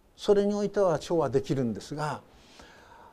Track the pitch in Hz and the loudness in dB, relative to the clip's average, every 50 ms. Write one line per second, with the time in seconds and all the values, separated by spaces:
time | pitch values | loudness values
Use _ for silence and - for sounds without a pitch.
0 | _ _ _ - - - 202 202 202 202 208 208 208 196 202 208 196 180 160 143 | _ _ _ -2 2 2 4 4 4 2 0 0 -2 -2 0 0 2 2 2 0
1 | - - 180 165 156 120 117 135 - - 147 135 127 117 104 - - - 147 151 | 0 0 0 0 2 2 2 0 0 0 -2 -2 -2 -2 -4 -6 -8 -10 -8 -6
2 | 151 151 131 107 - - - - - - - - - - - - - - - - | -6 -6 -6 -8 -10 -16 -20 -20 -20 -20 -20 -20 -20 -20 -20 -20 -20 -20 -20 -20
3 | - - | -20 -20